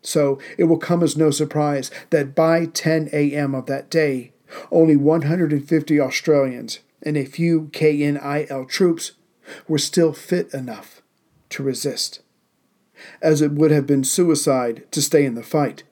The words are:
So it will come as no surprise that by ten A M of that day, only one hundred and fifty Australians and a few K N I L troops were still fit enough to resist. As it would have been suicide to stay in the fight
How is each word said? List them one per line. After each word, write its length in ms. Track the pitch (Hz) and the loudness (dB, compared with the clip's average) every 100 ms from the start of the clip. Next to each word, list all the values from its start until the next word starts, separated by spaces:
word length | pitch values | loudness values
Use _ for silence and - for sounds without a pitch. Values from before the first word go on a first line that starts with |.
So 360 | - 160 143 135 - - | -4 -2 0 -2 -8 -2
it 80 | |
will 140 | 170 165 | 2 2
come 240 | - 170 | 0 0
as 140 | 165 151 | 0 2
no 140 | 156 | 0
surprise 600 | 143 151 151 147 143 131 - - | 0 -2 -2 -2 -2 -6 -14 -2
that 240 | 160 139 | -2 0
by 320 | 139 160 165 165 | 0 2 2 0
ten 440 | - 156 160 156 | -4 0 0 0
A 200 | 156 147 | -2 -2
M 220 | 147 143 | -2 -4
of 120 | 135 123 | -4 -6
that 240 | 139 - | -8 -2
day, 420 | 165 151 131 120 _ _ - - | 0 0 -2 -8 _ _ -20 -2
only 260 | 170 160 147 | 4 6 6
one 260 | 143 165 | 4 2
hundred 300 | 143 175 160 | 0 0 0
and 160 | 147 139 | -2 0
fifty 320 | 160 147 147 | -2 0 0
Australians 800 | 131 - - 147 135 123 117 - _ _ | 0 -2 2 2 2 -4 -12 -14 _ _
and 140 | - 151 | -4 -4
a 80 | |
few 440 | 135 - 170 165 156 | -4 -2 0 0 -2
K 300 | - 156 147 | 0 0 2
N 140 | 147 143 | -2 -2
I 300 | 143 147 151 | -4 -6 -6
L 160 | 135 | -10
troops 480 | 135 - 180 165 - _ _ _ - - - | -8 0 0 0 -6 _ _ _ -20 -20 -4
were 100 | 156 | -4
still 340 | - - 165 | -2 2 2
fit 400 | - - 180 - | 0 -6 -4 -4
enough 480 | 139 127 101 - _ _ _ _ _ _ | -10 -12 -14 -18 _ _ _ _ _ _
to 120 | - | -8
resist. 580 | 139 123 147 123 - - _ _ _ _ _ _ _ _ - - | -6 -4 -6 -6 -8 -10 _ _ _ _ _ _ _ _ -20 -4
As 200 | 165 151 | 0 2
it 100 | 147 | 2
would 180 | 147 156 | 2 4
have 160 | 151 135 | 4 4
been 180 | 143 | 0
suicide 800 | 131 - 175 147 - 131 120 117 - | 2 0 2 2 2 0 0 -6 -8
to 100 | - | -6
stay 220 | 139 156 | 2 2
in 100 | 143 | 2
the 80 | 117 | -2
fight 400 | 113 156 139 - - | -4 -2 -2 -4 -20